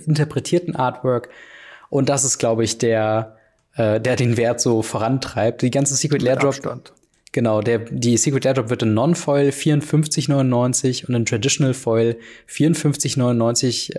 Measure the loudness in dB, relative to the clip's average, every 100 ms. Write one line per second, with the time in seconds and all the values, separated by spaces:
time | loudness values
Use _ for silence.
0 | -2 0 0 -4 -2 -2 -2 -4 -4 -2
1 | -2 -2 -4 -20 -20 -20 -20 -20 -4 0
2 | 0 0 0 -2 0 0 0 0 0 2
3 | 2 0 -2 -12 _ _ _ -2 0 2
4 | 0 0 0 2 0 0 2 0 0 -2
5 | 0 -2 -2 -2 -2 0 -2 0 0 -2
6 | -2 0 0 2 0 -2 -6 -10 -16 _
7 | _ _ _ -2 0 2 2 0 -2 -2
8 | 2 2 2 0 0 0 -2 0 0 2
9 | 2 0 0 2 2 0 2 2 2 0
10 | 0 -2 0 2 2 2 0 0 -2 -2
11 | -2 -2 0 0 -2 0 0 0 0 2
12 | 2 -2 -8 -20 -10 0 2 2 0 0
13 | -2 0 0 2 0 0 -2 -2 -6